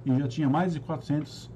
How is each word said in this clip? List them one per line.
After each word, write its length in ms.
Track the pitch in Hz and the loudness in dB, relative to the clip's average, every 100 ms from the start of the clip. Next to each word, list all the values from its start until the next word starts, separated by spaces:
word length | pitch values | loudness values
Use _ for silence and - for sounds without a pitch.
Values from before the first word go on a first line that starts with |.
e 140 | 135 131 | 2 2
já 100 | 135 | 2
tinha 220 | 156 143 | 2 2
mais 240 | 151 185 | 4 2
de 60 | 151 | 0
quatrocentos, 720 | - 147 - 151 143 - - | -4 -4 0 0 -2 -10 -16